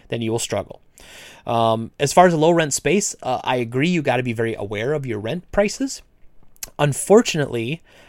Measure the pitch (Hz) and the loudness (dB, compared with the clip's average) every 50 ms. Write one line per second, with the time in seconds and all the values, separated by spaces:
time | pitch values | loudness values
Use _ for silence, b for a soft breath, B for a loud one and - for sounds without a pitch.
0 | b b - 117 113 110 113 117 - - 117 101 - - - - _ _ _ B | b b -6 -4 -4 -2 -2 -4 -4 -4 -4 -6 -6 -8 -14 -20 _ _ _ B
1 | B B B B B B B B B - 120 117 113 113 110 113 113 - - - | B B B B B B B B B -4 0 2 2 2 2 0 -4 -8 -4 -4
2 | 143 135 - 180 180 185 170 151 156 170 175 165 160 143 - - - 143 170 208 | -4 4 6 6 8 8 6 4 4 4 4 4 2 0 -4 -2 0 2 2 2
3 | - - - - - 127 123 - - - 131 127 120 117 123 131 147 180 180 165 | 0 -2 -8 -8 -6 -4 -4 -4 -2 -2 -2 -2 -2 -2 -2 0 0 2 0 0
4 | 139 135 120 127 123 127 113 113 113 113 107 - 104 101 107 101 113 139 156 147 | 0 0 0 0 -2 -2 -2 -2 -2 -2 -2 -6 -6 -6 -6 -4 -2 -2 -2 -4
5 | 135 127 107 104 104 113 147 180 - - - 202 208 202 - - 269 269 - - | -4 -6 -6 -6 -4 -6 -6 -8 -10 -4 -2 0 0 0 -2 -4 -6 -6 -6 -12
6 | - _ _ _ - - - - - - - - - - - - 147 147 127 - | -16 _ _ _ -20 -20 -20 -20 -20 -20 -18 -18 -18 -14 -4 -2 -2 0 0 -4
7 | - - 196 233 233 - - 160 139 - 120 117 113 120 160 - b b b b | 2 6 6 6 6 4 -2 -4 -4 -4 -4 -6 -4 -6 -6 -8 b b b b
8 | b | b